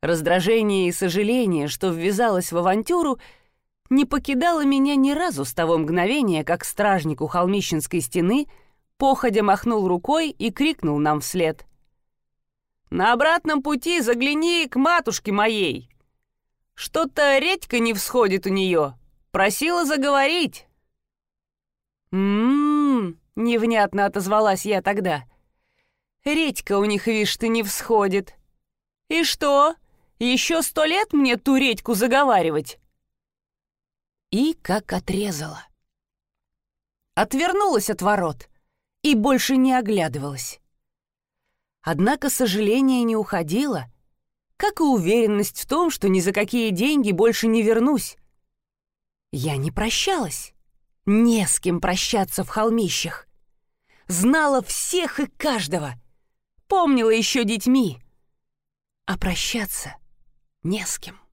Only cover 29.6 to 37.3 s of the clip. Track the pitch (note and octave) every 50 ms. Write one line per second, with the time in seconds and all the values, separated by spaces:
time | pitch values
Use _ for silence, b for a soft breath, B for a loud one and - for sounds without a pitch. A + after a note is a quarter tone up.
29.6 | C#4+ D#4 E4 _ _ _ _ _ _ _ _ _ A3+ A#3+ B3 B3+ - - E4 D#4+
30.6 | D#4 - - D#4+ D#4 D#4 E4 F#4+ G#4+ G#4+ - D4 C#4 C4 A#3+ - _ C#4 C4+ C4+
31.6 | C#4 C4+ A3+ F#3 - - A3+ F#3+ A3 B3 A#3+ C4+ C#4+ C4+ A#3 F#3+ E3+ D#3+ D3+ D3+
32.6 | D#3 - - _ _ _ _ _ _ _ _ _ _ _ _ _ _ _ _ _
33.6 | _ _ _ _ _ _ _ _ _ _ _ _ _ _ - G#3 C4+ D#4 E4 -
34.6 | _ - F3+ G#3+ G3+ - F3+ F3+ - - F#3 G3 G#3 G3+ E3+ C#3+ D3+ - D3+ -
35.6 | - _ _ _ _ _ _ _ _ _ _ _ _ _ _ _ _ _ _ _
36.6 | _ _ _ _ _ _ _ _ _ _ _ - G#3 G#3